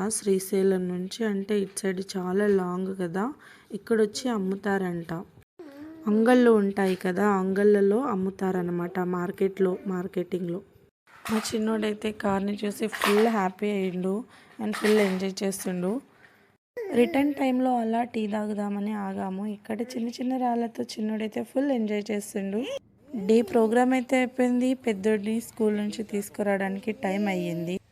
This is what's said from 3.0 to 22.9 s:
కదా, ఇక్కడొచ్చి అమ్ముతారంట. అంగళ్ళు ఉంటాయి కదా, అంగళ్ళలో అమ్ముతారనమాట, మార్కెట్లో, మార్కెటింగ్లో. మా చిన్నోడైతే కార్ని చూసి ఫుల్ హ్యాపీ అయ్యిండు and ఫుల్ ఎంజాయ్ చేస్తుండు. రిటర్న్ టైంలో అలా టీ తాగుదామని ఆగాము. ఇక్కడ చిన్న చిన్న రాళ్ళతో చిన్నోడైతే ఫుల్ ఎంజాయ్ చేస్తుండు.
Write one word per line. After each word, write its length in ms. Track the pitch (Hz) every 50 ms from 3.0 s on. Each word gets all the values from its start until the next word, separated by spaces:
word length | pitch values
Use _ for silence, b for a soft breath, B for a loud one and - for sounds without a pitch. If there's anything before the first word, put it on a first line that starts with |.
| 185
కదా, 200 | 170 165 190 208 262 302 - B B B B B B 240 202
ఇక్కడొచ్చి 480 | - - 233 214 220 208 214 - - 254 233 208
అమ్ముతారంట. 760 | 190 185 196 196 - 208 196 196 185 180 175 170 165 160 165 165 208 - - - - _ _ - 339 294 277 285 302 311 320 - - 214
అంగళ్ళు 400 | 208 214 226 240 254 254 240 233 226 214
ఉంటాయి 360 | 202 196 196 196 196 190 185 180 -
కదా, 200 | 190 180 185 202 208 202 190
అంగళ్ళలో 560 | 185 190 190 190 208 208 208 202 196 196 196 233 277 285
అమ్ముతారనమాట, 840 | 220 190 190 190 190 - 196 185 185 180 175 175 175 175 175 175 - 190 180 180 180
మార్కెట్లో, 560 | 180 175 180 175 - 196 196 190 - 190 180 185 - - 202
మార్కెటింగ్లో. 680 | 185 180 180 190 - 185 175 - - 175 185 170 170 196 - - - - _ _ _ _ _ _ - - - -
మా 80 | 220 220 - -
చిన్నోడైతే 600 | - 220 214 220 220 220 214 214 208 208 - 214 214 - -
కార్ని 300 | 202 196 196 196 202 208 208
చూసి 240 | 214 208 196 - 226 208 - -
ఫుల్ 300 | - 208 202 208 220 233 226
హ్యాపీ 320 | 214 190 185 190 - 208 208 208
అయ్యిండు 360 | 196 190 190 175 180 180 185 190 214 254 - B B B B B B
and 120 | 220 214 208 -
ఫుల్ 200 | - 208 214 214 208
ఎంజాయ్ 280 | 190 190 185 196 190 190 -
చేస్తుండు. 480 | 202 196 190 - - - 180 180 175 185 214 277 - _ b b b b b b b b b _ _ _ - 494 453 392 294 233
రిటర్న్ 320 | 247 339 339 269 285 294 277 -
టైంలో 320 | 277 262 247 254 254 262 247 240 226
అలా 180 | 226 226 233 240 226
టీ 100 | - 226 214 202 208
తాగుదామని 580 | 214 214 214 214 202 208 202 202 202 202 214 214 208 196
ఆగాము. 380 | 190 190 196 196 190 185 190 208 214 208
ఇక్కడ 220 | 208 - - 226 208 233 247 254
చిన్న 140 | 247 226 240 233 -
చిన్న 180 | 254 254 262 254 254
రాళ్ళతో 400 | 247 233 233 233 226 226 - 240 - -
చిన్నోడైతే 480 | - 214 214 220 214 220 214 - 240 233 -
ఫుల్ 200 | - 269 277 285 269 240
ఎంజాయ్ 260 | 220 208 214 208 208 -
చేస్తుండు. 480 | 214 208 202 - - 208 196 196 196 214 262 453 554 539 _ _